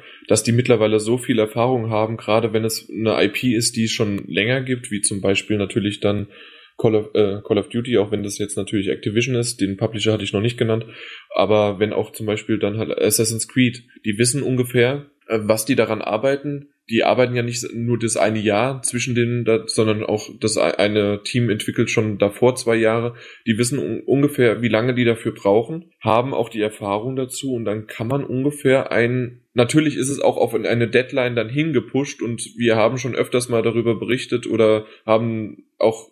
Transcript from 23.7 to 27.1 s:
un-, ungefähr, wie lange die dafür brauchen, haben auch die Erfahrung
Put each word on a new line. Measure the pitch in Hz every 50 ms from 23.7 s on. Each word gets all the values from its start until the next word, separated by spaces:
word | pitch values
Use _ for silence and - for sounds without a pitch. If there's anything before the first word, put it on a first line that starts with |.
| 143 131
un-, | 82 82 113 - -
ungefähr, | - 117 139 139 143 143 - 127 117 101 107
wie | 120 117
lange | 104 110 117 131 123
die | 120 123
dafür | 117 117 113 - 113 107
brauchen, | - - 101 101 110 120 - 160 165 175 _ _ _
haben | - 110 107 117 123 139 127
auch | - 113 113
die | - 110
Erfahrung | 104 107 - - 110 101 98 104 110 131